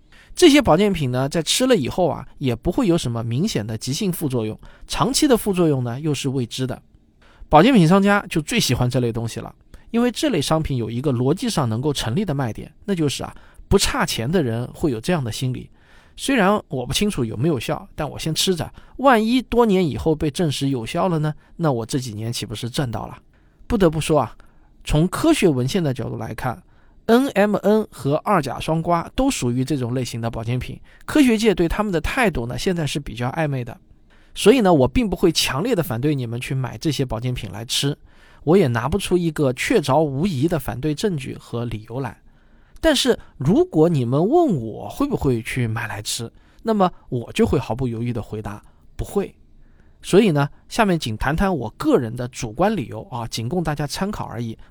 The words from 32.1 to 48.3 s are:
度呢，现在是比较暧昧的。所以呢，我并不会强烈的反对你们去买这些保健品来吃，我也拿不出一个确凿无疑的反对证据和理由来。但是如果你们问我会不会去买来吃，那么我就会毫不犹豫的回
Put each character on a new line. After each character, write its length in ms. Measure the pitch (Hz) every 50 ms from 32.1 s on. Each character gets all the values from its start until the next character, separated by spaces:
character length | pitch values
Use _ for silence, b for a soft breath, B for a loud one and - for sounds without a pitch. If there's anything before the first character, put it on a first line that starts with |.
| - 269 247 202
度 160 | 151 127 117
呢， 120 | 120 - 123
现 160 | - 202 185
在 120 | 170 156
是 120 | 139 - 156
比 160 | 143 - 113
较 140 | 117 123 123
暧 140 | - 165 160
昧 160 | 143 139 131
的。 160 | 120 110 110 - _ _ - _ _ b b b b b b
所 180 | - - 196
以 80 | 262 277
呢， 100 | 208 185
我 160 | 175 143 127 127
并 200 | - 254 247 202
不 80 | -
会 140 | - - 175
强 320 | 156 - - - - 135
烈 120 | 185 262 247
的 80 | 175
反 180 | 147 - 117 113
对 140 | 127 156 151
你 120 | 135 123
们 140 | 113 117 120
去 140 | 123 - 143
买 240 | 135 131 - - -
这 120 | - 165
些 140 | 135 - 139
保 160 | 127 110 113
健 140 | 117 127 123
品 160 | 120 - -
来 120 | - 104 117
吃， 320 | 123 - - - 139 147 - b b b b b b b b b
我 120 | 139 165
也 100 | 208 180 127
拿 200 | 117 113 117 139
不 100 | 180 202
出 200 | - - 180 180
一 120 | 170 165
个 220 | 151 - 147 131
确 280 | 127 - - - 269 208
凿 220 | 147 - - 151
无 240 | 160 147 135 131 170
疑 200 | 214 165 123 135 175
的 100 | 185 147
反 200 | - - - 117
对 140 | 147 156 147
证 220 | - - 214 180
据 200 | 147 131 - 113 -
和 280 | - - - 117 120
理 180 | 120 113 107 107 -
由 120 | 113 131
来。 220 | 139 120 - - b b b b b b b b b b b b
但 160 | - 320 285
是 240 | 233 - 262 208 b b b b -
如 260 | 135 131 202 302 359
果 240 | 359 - 156 156 175
你 160 | 170 135 120
们 240 | 117 131 143 170 214
问 260 | 294 359 339 294 190
我 320 | 135 113 110 - - - -
会 180 | - - 277 294
不 80 | 233
会 240 | - - 143 123 113
去 260 | 113 - - 131 120
买 220 | 113 110 113 117 110
来 140 | 104 101
吃， 280 | 104 - - - 117 - b b b b b b
那 120 | b 220 220
么 180 | 208 185 180 b b b b
我 240 | 131 123 113 -
就 140 | - - 226
会 120 | - - 143
毫 160 | 123 - 113
不 140 | 123 135 123
犹 140 | 113 110
豫 100 | 120 123
的 100 | 117 117
回 200 | - -